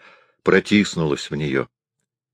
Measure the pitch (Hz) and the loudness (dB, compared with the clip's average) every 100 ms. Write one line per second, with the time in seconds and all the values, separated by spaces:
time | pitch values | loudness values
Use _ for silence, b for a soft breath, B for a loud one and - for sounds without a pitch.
0 | b b b b - 92 - 107 95 85 | b b b b 2 2 4 2 2 0
1 | 78 71 - 73 76 67 64 _ _ _ | -2 -2 -6 -6 -4 -4 -6 _ _ _
2 | _ _ _ | _ _ _